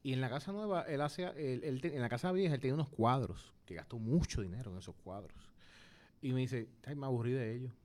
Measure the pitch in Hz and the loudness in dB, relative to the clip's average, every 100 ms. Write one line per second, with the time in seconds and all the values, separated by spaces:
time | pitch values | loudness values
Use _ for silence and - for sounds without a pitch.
0 | 139 131 127 135 180 202 214 180 - 143 | 0 0 0 -2 -4 -4 0 0 0 0
1 | 147 - 180 143 143 127 156 131 127 139 | 0 -2 -6 -2 -2 0 0 0 0 0
2 | 117 120 180 185 185 139 131 143 151 - | 0 0 2 4 4 4 2 2 0 4
3 | 113 131 113 - - - - 87 - 120 | 6 6 2 -4 -12 -20 -12 -12 -8 -4
4 | 110 160 - - 95 107 117 92 92 - | 4 4 4 0 -4 -4 -6 -8 -10 -14
5 | 92 98 87 - - - - - - - | -10 -10 -10 -16 -20 -20 -20 -20 -20 -20
6 | - _ 135 127 127 127 110 - - 147 | -20 _ -2 0 0 -2 -4 -10 -10 -6
7 | 135 123 120 131 113 120 127 - | 0 0 2 0 0 -2 -6 -10